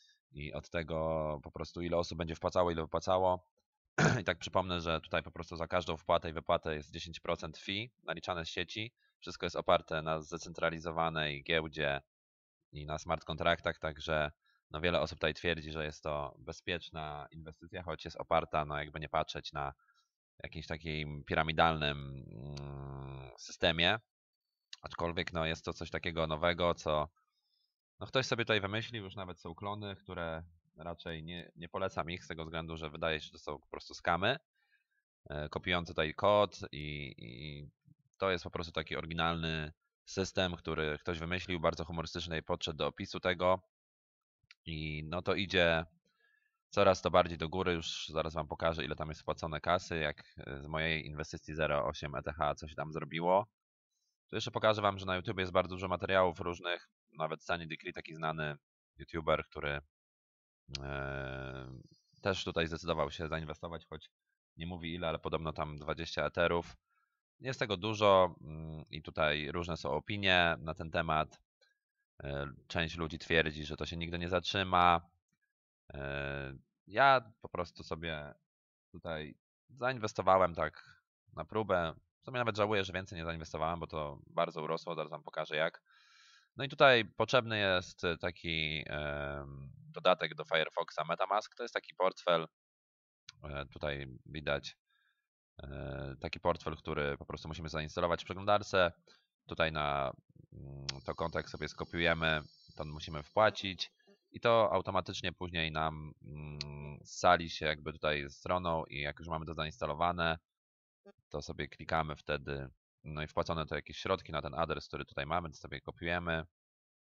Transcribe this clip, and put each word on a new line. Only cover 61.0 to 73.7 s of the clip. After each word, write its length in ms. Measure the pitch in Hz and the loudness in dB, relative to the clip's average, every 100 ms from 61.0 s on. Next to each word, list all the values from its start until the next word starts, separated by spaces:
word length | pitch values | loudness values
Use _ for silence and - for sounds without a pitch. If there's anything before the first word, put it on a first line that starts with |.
| 67 67 67 65 65 65 64 64 - _ _ _ | -4 -4 -6 -6 -8 -10 -12 -14 -20 _ _ _
też 220 | 101 92 | -2 -2
tutaj 240 | - 85 82 | -2 0 0
zdecydował 440 | 80 82 80 73 | -2 -2 0 0
się 160 | - 80 | -2 -4
zainwestować, 580 | 80 78 78 87 82 - | -4 -6 -8 -10 -12 -12
choć 240 | 78 - _ _ _ _ - | -14 -16 _ _ _ _ -12
nie 100 | 82 | -8
mówi 260 | 90 82 | -6 -4
ile, 140 | 85 85 | -2 0
ale 120 | 80 | 0
podobno 340 | - 80 80 | -2 -2 -2
tam 240 | 76 76 73 | -4 -4 -4
dwadzieścia 480 | 76 78 80 - 73 | -4 -4 -4 -2 -2
etherów. 500 | - 85 85 82 - _ _ _ _ _ _ | 2 4 2 -2 -10 _ _ _ _ _ _
Jest 200 | 127 127 | -8 -4
tego 180 | 120 95 | -2 0
dużo, 580 | 104 104 104 95 90 78 | 0 4 8 10 8 2
mm, 440 | 69 78 80 78 - | -12 -10 -8 -10 -10
i 120 | 78 | -12
tutaj 500 | 76 - 78 76 71 | -6 2 4 2 0
różne 260 | 85 87 80 | -2 -2 -4
są 140 | - | -2
opinie 640 | 73 - 104 98 90 85 80 | -2 -2 0 4 6 6 4
na 140 | 80 | -2
ten 180 | 80 82 | -6 -2
temat. 480 | 85 82 78 76 - _ _ _ _ _ _ _ - | 0 2 2 2 -4 _ _ _ _ _ _ _ -12
E, 240 | 69 69 71 - - | -6 -4 -4 -8 -6
część 300 | 87 82 85 | -2 0 0
ludzi 220 | 80 78 | -4 -4
twierdzi, 460 | - 82 78 76 | 4 6 6 2
że 120 | 76 | -6